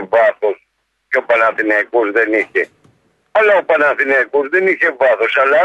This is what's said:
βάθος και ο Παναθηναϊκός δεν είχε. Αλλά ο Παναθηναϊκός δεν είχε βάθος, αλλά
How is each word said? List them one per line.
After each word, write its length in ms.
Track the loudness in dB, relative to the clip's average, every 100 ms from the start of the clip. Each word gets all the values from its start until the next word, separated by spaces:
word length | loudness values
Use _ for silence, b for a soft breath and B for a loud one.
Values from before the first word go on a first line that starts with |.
| 0
βάθος 580 | 2 2 0 -4 -4 _ _ _ _ _
και 80 | -4
ο 60 |
Παναθηναϊκός 880 | 0 0 0 -2 -2 -2 -2 -2 0
δεν 220 | 0 0
είχε. 360 | -2 -2 -6 -6 _ _ _ _ _ _
Αλλά 240 | 0 2 2
ο 80 |
Παναθηναϊκός 880 | 0 0 0 0 0 0 0 -2 -2
δεν 180 | -2 -2
είχε 280 | -2 -2 0
βάθος, 380 | 0 0 0 0
αλλά 200 | 2 2